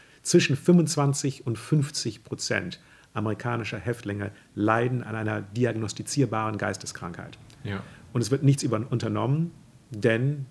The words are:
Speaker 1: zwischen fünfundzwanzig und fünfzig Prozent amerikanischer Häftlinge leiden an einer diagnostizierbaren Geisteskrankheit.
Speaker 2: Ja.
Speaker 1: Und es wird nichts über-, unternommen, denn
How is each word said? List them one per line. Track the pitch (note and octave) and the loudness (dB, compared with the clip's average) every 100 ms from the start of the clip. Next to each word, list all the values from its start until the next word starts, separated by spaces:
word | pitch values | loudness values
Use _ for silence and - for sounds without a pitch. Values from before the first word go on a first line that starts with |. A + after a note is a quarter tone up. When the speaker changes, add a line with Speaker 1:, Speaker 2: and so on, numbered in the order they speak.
| - - | -20 -12
Speaker 1:
zwischen | - F3 F3 C3 | 4 4 6 2
fünfundzwanzig | - F3 D3 - C#3+ C#3 C#3+ - - | 6 6 6 2 2 2 -2 -4 -4
und | A2 | -4
fünfzig | - D#3 C#3 - A#2 - | 0 2 2 -2 -6 -6
Prozent | - G#2+ - A2 F2+ - - - _ | -10 -6 -2 -2 -2 -10 -16 -20 _
amerikanischer | A2 G#2+ G#2 A#2+ A#2 G#2+ A2 | -4 -2 -2 -2 -4 -4 -6
Häftlinge | A#2+ A#2 G2+ G2+ G2+ - - | -4 -4 -4 -6 -6 -10 -12
leiden | G#2 G#2 A2+ B2 B2 | 0 4 4 2 0
an | A2+ | -4
einer | A2 G#2+ G#2+ | -4 -2 -4
diagnostizierbaren | G2+ G#2+ A#2+ A2 G#2+ - G#2+ C#3+ A#2+ A2 A2 G#2 | -4 0 0 0 -4 -6 -4 0 0 0 -2 -2
Geisteskrankheit. | G2+ G2 - - F2 E2+ F2 - - - | -2 -4 -8 -10 -10 -10 -14 -16 -20 -14
Speaker 2:
Ja. | - G2 - - - | -8 -8 -10 -18 -6
Speaker 1:
Und | B2 | -2
es | A2+ | 0
wird | C#3 | 2
nichts | C#3 C#3 | 4 4
über-, | - A2 A2+ | 2 -2 0
unternommen, | B2 A2+ G#2+ A2+ D3+ E3+ - - - - | -2 -2 0 0 0 -2 -6 -20 -20 -14
denn | G#2+ A2+ A2+ C3+ D3 C3+ | 0 2 4 2 -2 -2